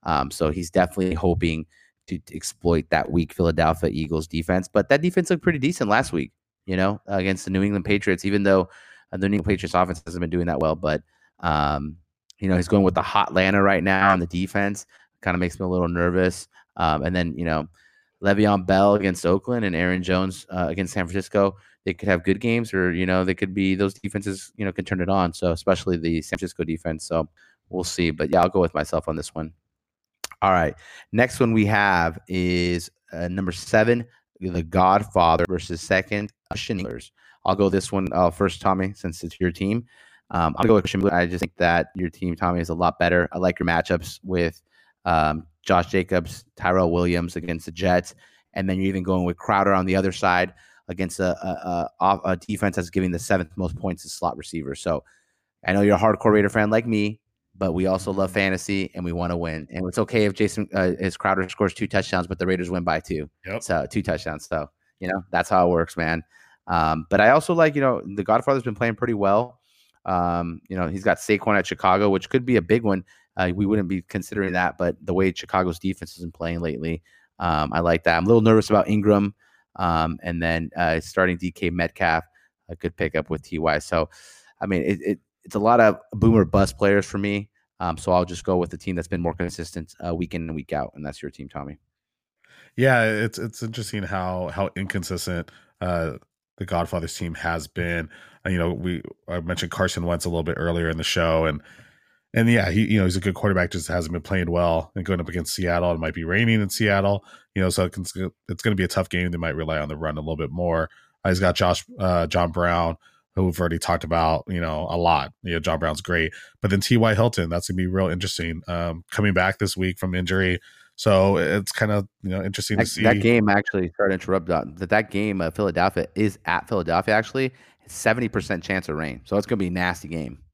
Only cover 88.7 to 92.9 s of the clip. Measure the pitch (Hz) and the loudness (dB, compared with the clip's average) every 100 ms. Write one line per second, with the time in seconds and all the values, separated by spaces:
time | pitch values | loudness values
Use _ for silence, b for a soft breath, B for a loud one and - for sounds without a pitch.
88.7 | 85 - 87 85 90 85 80 87 85 82 | -6 -6 -6 -4 -4 -4 -4 -6 -6 -12
89.7 | 87 82 - 87 85 87 87 82 80 67 | -12 -14 -10 -8 -6 -6 -6 -8 -10 -6
90.7 | 76 64 - 73 71 71 - 67 73 71 | -6 -6 -10 -12 -12 -14 -14 -16 -12 -14
91.7 | 76 _ _ _ _ _ _ b b b | -16 _ _ _ _ _ _ b b b
92.7 | - 131 | 0 4